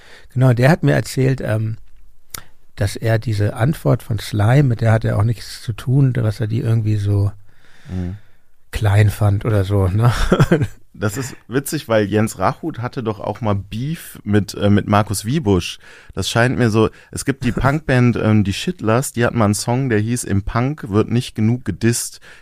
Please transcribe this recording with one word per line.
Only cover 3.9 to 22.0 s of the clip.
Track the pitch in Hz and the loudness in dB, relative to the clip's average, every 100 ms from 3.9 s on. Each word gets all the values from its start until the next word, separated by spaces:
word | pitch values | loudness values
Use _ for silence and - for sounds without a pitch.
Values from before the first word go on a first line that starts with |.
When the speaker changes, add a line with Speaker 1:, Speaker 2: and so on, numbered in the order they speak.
| 127 | 0
Speaker 1:
von | - 107 | 0 -6
Slime, | - 104 104 135 | -4 0 4 4
mit | 143 113 | 4 2
der | 113 | 2
hat | 110 110 | 2 2
er | 113 | 0
auch | |
nichts | 110 113 - - | 0 -2 -8 -12
zu | - | -8
tun, | 107 - 135 135 | -6 0 2 2
dass | 123 110 101 | 2 0 -2
er | 107 | -2
die | 113 | -2
irgendwie | 113 113 107 104 | 0 0 2 0
so | 101 101 101 - - - - - - | 0 2 0 -2 -12 -20 -20 -20 -12
Speaker 2:
Mhm. | 92 90 101 - - - - - | -8 -6 -8 -14 -20 -20 -20 -14
Speaker 1:
klein | - 104 101 104 | -2 2 4 4
fand | - 104 101 - | 2 0 0 0
oder | 107 | 0
so, | 95 101 95 | 2 2 2
ne? | 104 117 - | 2 2 2
<laughs> | - 180 - 165 - - - - | 2 2 4 2 0 -6 -20 -6
Speaker 2:
Das | 104 135 | -6 -4
ist | 127 - - | -8 -12 -6
witzig, | 123 139 151 - | -4 -4 -6 0
weil | 110 104 | 0 2
Jens | 107 110 - | 2 0 0
Rachut | 95 - 170 123 | -2 -2 -6 -8
hatte | 120 143 | -8 -6
doch | 113 104 | -6 -4
auch | - 104 | -6 -4
mal | 110 | -2
Beef | 98 95 107 139 165 - - | -2 -4 -8 -6 -8 -10 -12
mit, | - 104 95 | 0 0 0
äh, | - 101 | 0 2
mit | 101 - | 2 4
Markus | 104 107 101 104 | 2 0 -4 -4
Wiebusch. | 156 104 92 - - - - - | -2 2 2 0 -8 -18 -20 -14
Das | - 95 | -8 -2
scheint | 117 123 107 | 2 2 2
mir | 120 | 2
so, | 110 110 - - | 4 2 0 -12
es | - - | -8 -6
gibt | - | -4
die | 127 | -2
Speaker 1:
<laughs> | |
Speaker 2:
Punkband, | - 131 151 - 127 123 110 | 0 0 0 0 2 4 2
ähm, | 107 107 | 2 2
die | 98 | 2
Shitlers, | 95 - - 107 113 135 | -2 -6 -4 0 0 0
die | - 120 | -2 -2
hatten | 117 | 2
mal | |
einen | 101 | 0
Song, | 104 - 120 135 | 0 -2 -2 0
der | 104 | 0
hieß, | 110 120 | 0 -4
„Im | - 95 | -2 -2
Punk | - 117 127 151 107 | -2 -2 -4 -4 -2
wird | 101 - | 0 2
nicht | 117 - | 0 -2
genug | - 110 127 - | -2 -2 -2 -4
gedisst.“ | 87 113 - | -2 0 0